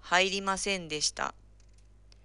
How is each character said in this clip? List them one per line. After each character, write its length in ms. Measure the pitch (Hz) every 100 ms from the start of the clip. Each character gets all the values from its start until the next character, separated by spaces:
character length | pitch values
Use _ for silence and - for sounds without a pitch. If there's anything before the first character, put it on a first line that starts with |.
入 300 | - 175 190
り 100 | 196
ま 160 | 196 190
せ 220 | 202 196
ん 100 | 160
で 120 | 151
し 100 | -
た。 240 | - - - - - - - - - - -